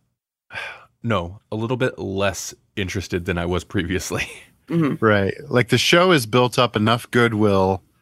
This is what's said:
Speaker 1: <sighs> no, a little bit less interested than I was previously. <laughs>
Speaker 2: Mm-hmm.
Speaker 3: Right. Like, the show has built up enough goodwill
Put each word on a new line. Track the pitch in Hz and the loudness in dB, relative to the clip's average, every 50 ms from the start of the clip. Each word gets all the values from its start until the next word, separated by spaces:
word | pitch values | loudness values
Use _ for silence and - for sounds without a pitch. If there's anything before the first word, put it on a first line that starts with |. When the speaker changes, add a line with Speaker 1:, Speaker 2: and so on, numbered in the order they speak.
| _ _ _ _ _ _ _ _ _ _ | _ _ _ _ _ _ _ _ _ _
Speaker 1:
<sighs> | - - - - - - - _ _ _ | -14 -12 -12 -12 -14 -18 -20 _ _ _
no, | - 117 110 92 85 87 95 110 _ _ | -4 -2 -2 -2 -2 -6 -10 -16 _ _
a | - | -8
little | 110 113 113 - | -6 -4 -4 -2
bit | 110 127 127 - - | -2 -2 -2 -4 -4
less | 101 98 95 95 98 98 95 - - - - - _ _ _ | -8 -6 -4 -2 -2 -2 -2 -4 -10 -14 -14 -18 _ _ _
interested | - 98 90 - 101 87 - - 90 87 | -6 -6 -4 -4 -6 -6 -4 -6 -4 -4
than | 101 90 85 | -4 -4 -4
I | 85 | -2
was | 85 90 90 - | -2 -2 -4 -4
previously. | - - - 82 90 90 - - - 87 92 - - - | -4 -4 -4 -2 -2 -4 -4 -4 -6 -6 -6 -6 -8 -12
<laughs> | - - _ _ _ _ - | -18 -20 _ _ _ _ -4
Speaker 2:
Mm-hmm. | 165 170 160 135 - - - | -2 0 0 0 -2 0 2
Speaker 3:
Right. | 110 104 101 98 95 - - - - | 4 4 4 2 0 -4 -6 -6 -2
Like, | 120 123 120 - | 0 0 2 2
the | 131 120 | 2 2
show | - - 170 175 180 185 | 4 4 4 6 6 6
has | 180 143 113 | 4 2 2
built | 110 107 127 123 123 - | 2 2 2 2 2 2
up | - 127 113 - | 0 0 0 0
enough | 110 107 110 117 120 - - | 0 0 2 0 0 -2 0
goodwill | - 120 120 117 110 104 107 104 98 95 95 95 95 92 _ _ _ _ | 2 2 2 4 2 2 2 4 4 4 2 2 0 -2 _ _ _ _